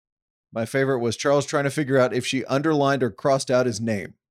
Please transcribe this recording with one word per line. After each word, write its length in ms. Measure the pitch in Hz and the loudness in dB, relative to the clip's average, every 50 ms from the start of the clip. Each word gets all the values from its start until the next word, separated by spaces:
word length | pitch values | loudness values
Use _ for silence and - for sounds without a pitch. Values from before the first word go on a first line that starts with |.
| _ _ _ _ _ _ _ _ _ _ | _ _ _ _ _ _ _ _ _ _
My 140 | - 113 113 | -8 -8 -6
favorite 340 | 110 - 135 135 135 135 123 | -2 0 0 0 2 0 0
was 160 | 117 117 107 | 0 -2 -2
Charles 300 | - - 147 143 147 135 | -2 0 2 2 2 0
trying 200 | - - 147 147 | 0 -2 -2 -2
to 40 | 139 | -2
figure 280 | 127 156 151 127 135 135 | -2 -2 -2 2 2 4
out 140 | 123 120 107 | 4 2 0
if 120 | 123 120 | -2 -2
she 180 | - - 131 - | -2 -4 -4 -2
underlined 580 | - 127 139 139 165 156 143 139 139 139 135 131 | -2 -2 0 0 2 2 2 2 2 2 2 0
or 80 | 113 | -2
crossed 400 | - - - 143 135 135 - - | -2 -2 0 0 0 0 0 2
out 160 | 131 123 127 | 2 2 2
his 120 | 123 107 98 | 0 -2 -2
name. 360 | 117 113 107 101 85 - - _ _ _ | -4 -4 -4 -4 -6 -10 -14 _ _ _